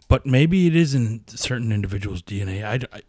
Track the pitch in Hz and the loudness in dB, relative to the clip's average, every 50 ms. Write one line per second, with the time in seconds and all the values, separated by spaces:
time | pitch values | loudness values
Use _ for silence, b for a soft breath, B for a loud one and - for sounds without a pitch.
0 | b - 131 131 - 139 127 127 147 165 180 190 180 170 160 165 170 147 135 135 | b 0 0 2 2 2 4 4 4 4 4 4 4 4 4 4 2 2 2 0
1 | 120 107 113 113 - - - - - - 127 120 117 113 107 104 101 95 101 98 | 0 0 -2 -6 -10 -14 -12 -8 -6 -4 -4 -2 -2 -2 0 -2 -2 -2 -4 -6
2 | 98 95 90 90 - - 101 98 98 95 95 98 107 107 110 127 117 - - - | -6 -6 -8 -10 -10 -8 -8 -6 -6 -6 -6 -6 -6 -4 -4 -4 -6 -8 -12 -18
3 | - | -20